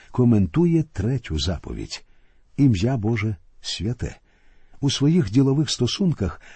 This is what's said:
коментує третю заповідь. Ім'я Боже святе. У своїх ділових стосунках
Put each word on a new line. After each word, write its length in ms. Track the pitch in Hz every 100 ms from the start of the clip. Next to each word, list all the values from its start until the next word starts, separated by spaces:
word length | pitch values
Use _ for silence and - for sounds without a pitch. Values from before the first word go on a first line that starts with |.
| -
коментує 720 | - 120 110 95 - 175 165
третю 560 | 151 - 101 131 - 76
заповідь. 680 | 80 76 - 57 50 - - _ _ _ _ -
Ім'я 400 | 139 98 113 131
Боже 400 | 101 117 107 104 _ -
святе. 560 | - - 95 123 69 - _ _ _ - - -
У 100 | 143
своїх 400 | - 143 175 107
ділових 400 | 113 135 139 139
стосунках 680 | - 123 - 190 139 92 - -